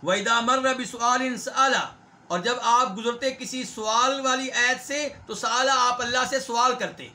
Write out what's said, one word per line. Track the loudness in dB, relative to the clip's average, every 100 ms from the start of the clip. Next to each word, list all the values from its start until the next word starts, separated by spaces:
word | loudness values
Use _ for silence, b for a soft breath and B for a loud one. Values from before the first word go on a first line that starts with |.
وَإِذَا | 0 0 2 0
مَرَّ | 2 2 2 -2
بِسُؤَالٍ | -4 -2 2 2 0 -4
سَأَلَ، | -6 2 2 2 -2 -10 -20 -20 -6
اور | -2 0
جب | -2 4
آپ | 4 4 0
گزرتے | -4 -2 -2 -4
کسی | -8 -8 -8
سوال | -6 -2 2 2 2 0
والی | 0 0 0
آیت | 2 0 -2
سے، | -4 -4 -8 -12
تو | -6
سأل، | -2 0 2 4
آپ | 2 0
اللہ | -2 -2 0
سے | -2
سوال | -2 2 2 2
کرتے۔ | -4 -8 -18